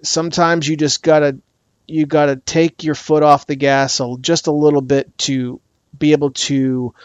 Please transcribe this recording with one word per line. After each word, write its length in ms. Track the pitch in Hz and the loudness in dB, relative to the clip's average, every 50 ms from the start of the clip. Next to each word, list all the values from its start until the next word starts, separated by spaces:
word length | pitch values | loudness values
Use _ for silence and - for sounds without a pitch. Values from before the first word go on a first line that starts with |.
| - | -8
sometimes 640 | - - 160 165 170 - 175 170 165 170 170 151 143 | -4 -4 -2 -4 -2 0 0 2 2 2 0 -2 -2
you 80 | 160 147 | -2 -2
just 240 | 156 143 - - | -2 -2 -2 -2
gotta, 360 | - 165 156 151 147 143 139 131 _ _ _ _ _ _ _ _ _ - | 2 2 4 4 4 2 -2 -4 _ _ _ _ _ _ _ _ _ -8
you 180 | 156 156 151 | -2 -2 -2
gotta 300 | 139 160 156 147 143 139 131 | 0 2 0 2 2 0 -4
take 460 | - - - 165 165 165 - - - | -6 -4 0 0 0 0 0 -4 -4
your 120 | 156 147 | -4 -4
foot 280 | - - - 156 151 151 | -4 -2 0 0 2 4
off 220 | 147 143 139 - | 4 4 2 0
the 100 | - 147 | -4 -6
gas 440 | 135 143 135 139 135 139 135 - - | -2 0 0 2 2 0 0 -2 -4
a, 160 | 135 120 123 127 | -6 -6 -8 -8
just 280 | 127 156 170 160 - 165 | -4 -2 -2 -2 0 -2
a 40 | |
little 300 | 151 147 147 151 147 143 | 0 2 4 4 4 2
bit 360 | 135 127 143 139 131 _ _ - | 0 0 0 0 0 _ _ -10
to 400 | - - 135 131 127 123 127 - _ _ _ _ _ _ - 143 | -6 -4 -4 -4 -4 -6 -8 -12 _ _ _ _ _ _ -8 -2
be 160 | 151 151 151 | 2 2 2
able 180 | 147 147 139 | 2 2 -2
to 600 | 131 - - - 143 135 131 131 127 127 123 120 - _ - | -4 -4 -6 -2 -2 0 0 0 -2 -2 -4 -6 -10 _ -20